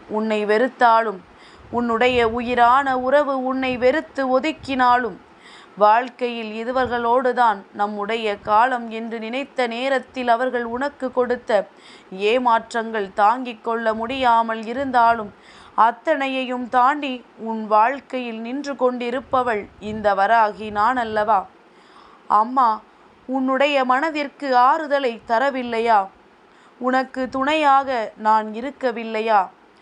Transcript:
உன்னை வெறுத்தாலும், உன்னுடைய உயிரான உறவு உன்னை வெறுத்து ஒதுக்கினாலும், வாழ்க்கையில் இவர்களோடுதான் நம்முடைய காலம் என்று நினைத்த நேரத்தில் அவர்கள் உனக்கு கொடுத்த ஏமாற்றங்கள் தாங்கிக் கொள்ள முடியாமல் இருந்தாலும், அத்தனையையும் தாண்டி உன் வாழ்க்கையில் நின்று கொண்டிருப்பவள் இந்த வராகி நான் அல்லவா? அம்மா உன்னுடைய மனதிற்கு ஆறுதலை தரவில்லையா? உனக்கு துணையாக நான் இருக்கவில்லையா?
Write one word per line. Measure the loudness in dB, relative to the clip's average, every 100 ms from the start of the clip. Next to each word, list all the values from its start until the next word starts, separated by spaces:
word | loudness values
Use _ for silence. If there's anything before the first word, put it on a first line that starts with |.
| -6
உன்னை | -6 -2 -2 0
வெறுத்தாலும், | 2 0 2 4 4 2 -6 -14 -20 -20 -20 -8
உன்னுடைய | -4 -2 2 2 2 0
உயிரான | -2 -2 2 4 4 2 -2
உறவு | 2 2 2 -2 -2
உன்னை | -2 -4 0
வெறுத்து | 2 2 -2 -4 0 0
ஒதுக்கினாலும், | 0 -6 -4 0 2 2 0 -8 -20 -20 -20 -20 -4 4
வாழ்க்கையில் | 6 6 0 -4 -6 -6 -8 -8
இவர்களோடுதான் | -4 -2 -2 -2 0 2 2 2 2 0 -6
நம்முடைய | -6 -4 -4 -4 -4 -4 -4
காலம் | 0 2 2 0 -6
என்று | -10 -8 -10
நினைத்த | -8 -8 -6 -4 -4
நேரத்தில் | -2 -2 -2 -4 -4 0
அவர்கள் | 0 0 -4
உனக்கு | -4 -6 -6 -6 -6
கொடுத்த | -2 -2 -2 0 -2 -2 -10 -20 -20 -16 -4
ஏமாற்றங்கள் | 0 0 2 0 -2 -6 -4 -6 -4
தாங்கிக் | 0 2 2 -6 -8
கொள்ள | -6 -2 -2
முடியாமல் | -2 -4 0 2 2 0 -4 -6
இருந்தாலும், | -6 0 2 4 2 -4 -14 -20 -20 -6 2
அத்தனையையும் | 2 2 -2 -2 -2 -4 -4 -6 -2
தாண்டி | 2 2 0 -6 -8 -14 -12
உன் | -8 -6 2
வாழ்க்கையில் | 2 2 0 -8 -8 -8 -10
நின்று | -8 -8 -8 -2
கொண்டிருப்பவள் | -2 -2 -4 -6 -2 -2 0 -4 -6 -12
இந்த | -10 -2 0 2
வராகி | 4 4 2 -2 -6
நான் | -2 0 0
அல்லவா? | -2 -2 2 0 -2 -14 _ _ _ -20 -20 -12 0
அம்மா | 2 2 2 2 0 -8 _ _ _ -6
உன்னுடைய | -2 0 2 2 2 2
மனதிற்கு | 2 0 -4 -6 -6 0 4
ஆறுதலை | 4 2 0 -2 -2 -4 -2
தரவில்லையா? | 0 0 -2 -4 -2 2 2 0 _ _ _ _ _ _ -6
உனக்கு | -2 0 -2 -6 -4
துணையாக | -2 -2 2 4 4 2 -4 -6 -2
நான் | 2 2 0
இருக்கவில்லையா? | -8 -10 -4 -4 -4 -6 -4 2 2 0 -6 _ _